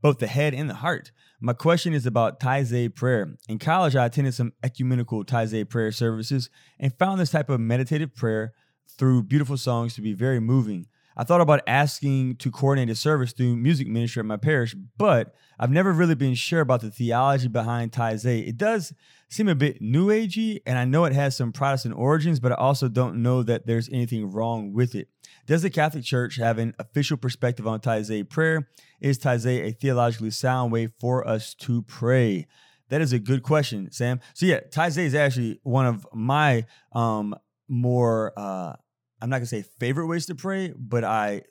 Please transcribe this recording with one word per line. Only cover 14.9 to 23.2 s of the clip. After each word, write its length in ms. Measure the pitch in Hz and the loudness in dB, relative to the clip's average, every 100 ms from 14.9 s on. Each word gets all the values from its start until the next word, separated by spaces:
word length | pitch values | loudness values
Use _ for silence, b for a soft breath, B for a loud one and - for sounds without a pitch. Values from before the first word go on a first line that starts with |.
| - | -2
but 340 | 208 127 - b b b | 4 4 2 b b b
I've 120 | 120 | 0
never 200 | 147 190 | 2 4
really 220 | 165 175 | 4 2
been 220 | 147 135 123 | 2 0 0
sure 260 | - 170 | 0 0
about 200 | 139 123 | 2 2
the 100 | 110 | 0
theology 560 | 101 117 117 135 139 123 | -6 -2 2 2 2 0
behind 440 | 117 113 120 117 | -2 -2 -4 -4
Taizé. 560 | 123 117 110 120 117 101 | -2 -2 -2 -2 -2 -4
It 100 | 117 | -2
does 360 | 214 226 160 - b b b | 0 0 -4 -14 b b b
seem 200 | - 214 | -2 0
a 80 | 151 | 2
bit 260 | 147 - | 2 0
New 280 | 107 139 196 | 0 2 4
Agey, 500 | 214 226 214 220 208 - | 2 0 -2 -4 -4 -4
and 100 | 127 | -2
I 80 | 123 | 2
know 200 | 147 170 | 2 4
it 80 | |
has 220 | 135 139 131 | 2 0 0
some 160 | 120 | -4
Protestant 460 | - 139 135 120 110 | 0 0 0 -4 -2
origins, 420 | 127 160 156 151 | 2 2 2 2
but 120 | 123 | 0
I 40 | 120 | 2
also 320 | 131 139 131 | 2 2 0
don't 360 | 110 123 98 | 0 0 0